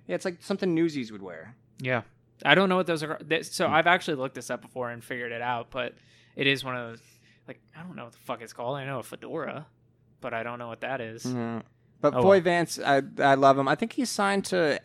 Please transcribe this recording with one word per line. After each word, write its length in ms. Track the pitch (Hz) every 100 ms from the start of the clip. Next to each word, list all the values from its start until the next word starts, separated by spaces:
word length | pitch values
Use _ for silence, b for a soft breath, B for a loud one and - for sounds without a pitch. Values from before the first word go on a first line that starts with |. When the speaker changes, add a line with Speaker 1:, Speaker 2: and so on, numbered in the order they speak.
| -
Speaker 1:
Yeah, 80 |
it's 100 | 175
like 120 | 190 175
something 340 | - 196 185 160
Newsies 340 | 170 147 110
would 120 | 104
wear. 340 | 95 80 95 123 _ -
Speaker 2:
Yeah. 220 | 127 123 - _ _ -
I 100 | 143
don't 140 | 156 196
know 80 | 185
what 100 | 175
those 160 | 160
are. 160 | 151 156
They, 220 | 151 160
so 240 | - - 160
Speaker 1:
Hmm. 80 |
Speaker 2:
I've 120 | 151 170
actually 280 | 180 - 143
looked 160 | 131 131
this 120 | 117
up 100 | 120
before 280 | - 127 120
and 120 | 117
figured 300 | - 127 120
it 100 | 117
out, 280 | 120 120 113
but 220 | 131 120 - b b b b
it 100 | 139
is 160 | 135
one 120 | 127 123
of 120 | 117
those, 100 | 117 _ b b b b
like, 120 | - _ 151
I 60 |
don't 140 | 180 143
know 80 |
what 80 | 120
the 60 | -
fuck 240 | - 117
it's 100 | 113
called. 240 | - 120 139
I 80 |
know 160 | 135 131
a 20 |
fedora, 640 | - 123 117 156 135 139 156 _ _ _ _ _
but 140 | 127
I 100 | 113
don't 140 | 117 120
know 80 | 120
what 140 | 113
that 180 | 120 131
is. 240 | 113 113
Speaker 1:
Mm-hmm. 360 | 127 123 117 113 - _ _ _
But 120 | 147
Speaker 2:
Oh, 60 | 131
Speaker 1:
Foy 80 | 185
Speaker 2:
well. 120 | 196
Speaker 1:
Vance, 360 | 175 175 165 -
I, 220 | 135 139 135 -
I 160 | 139 135
love 200 | 139 139
him. 80 | 139
I 60 |
think 200 | 147 226
he's 160 | - 240
signed 340 | - 196 196 -
to 320 | 185 151 113